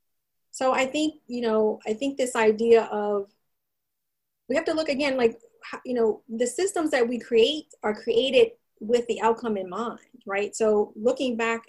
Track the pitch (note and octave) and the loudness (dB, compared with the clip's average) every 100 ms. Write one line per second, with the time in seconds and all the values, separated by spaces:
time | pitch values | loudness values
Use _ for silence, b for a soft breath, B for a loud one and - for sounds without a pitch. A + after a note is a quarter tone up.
0 | _ _ _ _ _ - C4 C4 C4 D4 | _ _ _ _ _ -2 0 2 0 0
1 | D#4 - - A#3+ A#3 A3 G#3+ G#3 - G#3+ | -2 -4 -10 -4 0 2 2 0 -6 -4
2 | C#4 C#4 B3+ B3 A3 G#3+ A#3 A3+ G#3 G#3 | -4 -2 -2 2 2 4 6 6 6 -2
3 | G#3 G3+ G3+ _ _ _ _ _ _ _ | -2 -2 -4 _ _ _ _ _ _ _
4 | _ _ _ _ - C#4 D#4+ D#4 D#4 C4+ | _ _ _ _ -4 -2 0 -2 -2 -2
5 | C#4+ C4 A#3 - - _ - A3 B3+ B3 | -2 0 0 -2 -18 _ -16 -12 -6 0
6 | A3 G#3 - A3+ A#3+ - F#4+ F4+ D#4 C4+ | 0 0 -6 -4 -4 -2 -2 -2 0 2
7 | A#3 A#3+ - A#3 B3 D4+ - - G#3+ G#3+ | 0 -2 0 4 4 2 -8 -8 -6 -6
8 | A#3 A3+ C4 B3 A3+ - _ - G#3+ A#3+ | -2 0 2 2 2 0 _ -12 -2 -2
9 | A#3 G3 A3 A3+ A#3+ G3+ F#3 F#3 A#3 A3 | -2 -2 0 0 -2 -6 -6 -8 -8 -10
10 | _ - G3+ G3 G3+ - A3 G#3 G#3 - | _ -18 -8 -4 -4 0 2 2 0 -2
11 | A3+ C#4 C4 A3+ A3+ A3+ | -2 0 -2 -2 -2 -2